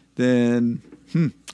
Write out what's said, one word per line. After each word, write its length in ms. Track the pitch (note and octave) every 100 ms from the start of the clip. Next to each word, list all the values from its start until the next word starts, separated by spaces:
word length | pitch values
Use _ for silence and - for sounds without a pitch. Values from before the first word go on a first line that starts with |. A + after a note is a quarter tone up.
| _ -
then, 680 | B2 B2 A#2+ A#2+ A#2+ A#2 - - -
hmm, 160 | E3 C#3+ - -